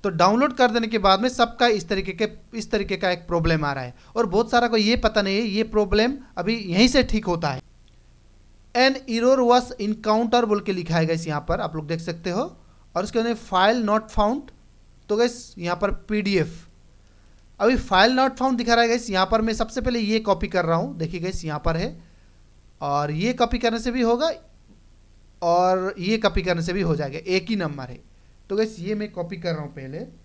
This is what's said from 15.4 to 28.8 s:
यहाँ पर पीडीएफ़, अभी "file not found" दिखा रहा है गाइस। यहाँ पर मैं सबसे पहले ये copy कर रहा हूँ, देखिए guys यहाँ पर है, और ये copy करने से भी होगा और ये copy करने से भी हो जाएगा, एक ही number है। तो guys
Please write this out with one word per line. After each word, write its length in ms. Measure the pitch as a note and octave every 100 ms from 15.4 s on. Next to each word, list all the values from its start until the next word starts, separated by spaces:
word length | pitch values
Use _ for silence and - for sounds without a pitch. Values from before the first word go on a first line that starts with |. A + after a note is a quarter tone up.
| - -
यहाँ 180 | E3+ E3+
पर 140 | G3+ - -
पीडीएफ़, 500 | G#3 G3+ G3 D3+ - - - - - - - _ - - -
अभी 160 | G#3 C4
"file 400 | - F#3 A3+ B3+
not 200 | C4 C4
found" 180 | C4 B3
दिखा 180 | A#3
रहा 80 | A#3
है 60 | A#3
गाइस। 220 | A#3+ A#3
यहाँ 160 | F#3 F#3+
पर 160 | A3
मैं 120 | A3
सबसे 260 | A3 A3 B3+
पहले 200 | B3 A#3+
ये 200 | G#3 A3
copy 260 | A3 F#3+ G3+
कर 160 | F#3
रहा 120 | E3 E3
हूँ, 200 | - -
देखिए 220 | D#3+ F3
guys 240 | F3+ F#3
यहाँ 180 | D#3 D3+
पर 120 | E3 D#3+
है, 200 | A3 - - - - - - - - _
और 300 | C#3+ C#3+ D3
ये 200 | D#3 G#3+
copy 240 | B3 A#3 A#3+
करने 200 | A#3 A3+
से 120 | A#3+
भी 120 | B3
होगा 280 | A#3 A#3+ D#4+ - - - - - - - _ - - -
और 520 | E3+ F3 F#3 F#3 F#3 G3
ये 200 | F3 A3
copy 240 | G#3+ F3+
करने 200 | F3 E3+
से 100 | E3
भी 100 | F#3
हो 120 | E3 D#3
जाएगा, 220 | C#3+ D3
एक 320 | E3+ F#3 F#3
ही 60 | G#3+
number 280 | D#3+ C#3
है। 140 | B2+ B2 - - - - -
तो 60 | G3
guys 220 | A3 A3